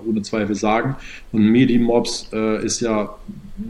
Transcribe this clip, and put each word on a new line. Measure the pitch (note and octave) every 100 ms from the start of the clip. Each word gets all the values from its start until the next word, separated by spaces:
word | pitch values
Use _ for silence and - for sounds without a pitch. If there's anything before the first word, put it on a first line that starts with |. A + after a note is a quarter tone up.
| G#2+
ohne | A2
Zweifel | G2+ A2 G2+
sagen. | G2 G#2+ A2 C3 C3+ - - -
Und | A2+
Medimobs, | G#2+ A#2 C3 A#2+ A#2 A#2+ G#2+ - -
äh, | A2 A2 G#2+
ist | A2 -
ja, | A#2 G#2+ G2+ - - - - - A2+